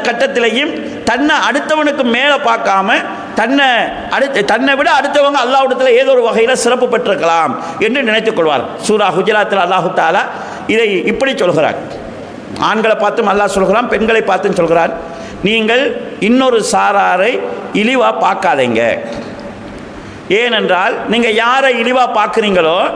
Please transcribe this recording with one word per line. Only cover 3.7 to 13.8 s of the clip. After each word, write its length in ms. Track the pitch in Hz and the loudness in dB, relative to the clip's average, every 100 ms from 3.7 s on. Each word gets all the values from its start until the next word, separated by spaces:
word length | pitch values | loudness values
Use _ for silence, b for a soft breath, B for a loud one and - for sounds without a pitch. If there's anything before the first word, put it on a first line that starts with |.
| 226 156 - - | 2 0 -6 -4
அடுத்து, 340 | 208 277 262 | -2 0 0
தன்னை 300 | 202 220 277 | 0 0 2
விட 160 | 269 320 | 2 2
அடுத்தவங்க 500 | 294 285 285 285 285 | 2 2 2 2 2
அல்லாஹ்விடத்துல 520 | 247 269 269 247 262 240 | 2 2 2 2 4 4
ஏதோ 100 | 269 | 4
ஒரு 140 | 254 233 | 4 2
வகையில 240 | 214 233 | 2 2
சிறப்பு 340 | 254 240 247 247 | 2 0 2 2
பெற்றிருக்கலாம் 680 | 226 220 185 165 165 151 120 B B | 0 0 0 2 2 0 -2 B B
என்று 240 | 214 277 | -2 0
நினைத்துக் 340 | 233 220 220 185 | 0 0 0 0
கொள்வார். 300 | 160 135 - - - | 0 0 -4 -6 0
சூரா 200 | 214 196 165 | 2 2 0
ஹுஜராத்தில் 460 | 190 214 202 196 175 | 0 2 2 0 2
அல்லாஹு 240 | 185 175 | 0 0
தாலா 300 | - 165 190 262 B B B B | 0 2 0 -2 B B B B
இதை 340 | 220 220 185 | 0 2 0
இப்படி 320 | 196 214 269 254 | -2 0 0 0
சொல்கிறார். 380 | 180 160 127 98 - - - - - - - - | 0 2 0 -2 -8 -12 -12 -14 -14 -14 -12 -4
ஆண்களை 380 | 156 214 220 196 | 0 2 2 2
பார்த்தும் 320 | - 202 208 | 0 0 0
அல்லாஹ் 180 | 202 202 | 2 2
சொல்கிறான், 420 | 196 185 214 | 2 2 2